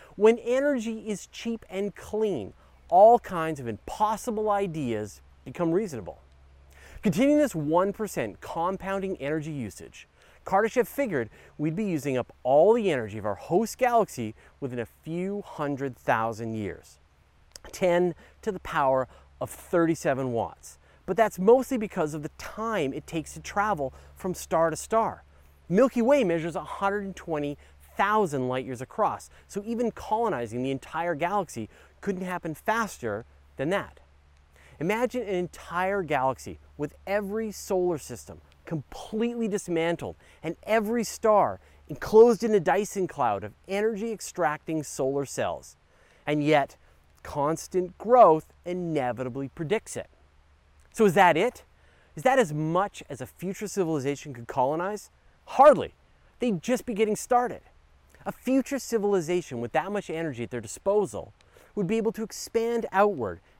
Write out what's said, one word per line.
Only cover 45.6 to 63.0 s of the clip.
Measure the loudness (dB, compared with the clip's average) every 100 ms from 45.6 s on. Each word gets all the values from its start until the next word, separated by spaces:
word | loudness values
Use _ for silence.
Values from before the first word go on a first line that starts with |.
| -12 -20 _ _ _ _ -4
And | 0
yet, | 4 4 2 -8 _ _ _ _
constant | -10 -4 -2 -2 -4 -4 -4 -8
growth | 4 10 10 8 0 _
inevitably | -8 -6 -2 -2 -2 -4 -6 -6 -10
predicts | -8 -4 -4 -4 -12
it. | -12 _ _ _ _ _ _ _ -16
So | 2 4
is | 8
that | 6 6
it? | 2 -2 -20 _ _ _ _ 0
Is |
that | 2 4
as | 2
much | 0 0 0 0 -6 -14
as | -12
a | -12
future | -10 -10 -8 -6
civilization | -2 0 0 -2 -4 -8 -14
could | -8
colonize? | -2 0 0 -4 -6 -12 _ _ _ -6
Hardly. | 10 10 10 2 -10 _ _ _ _
They'd | -2 -2
just | -2 -2 -2
be |
getting | 0 0 0
started. | 2 2 2 -6 -16 _ _ _ _ -12 -12
A |
future | -8 0 0 0 -6
civilization | -2 -2 2 0 0 -4 -4 -8
with | -2
that | -2 -2
much | -6 -6
energy | -6 -6 -6
at | -8
their | -8
disposal | -10 -6 0 0 0 -6 -12 _ _ -20 -12 -6
would | -2
be | 0
able | -2
to | -4
expand | -10 -10 -4 -2 0 -2 0
outward | 2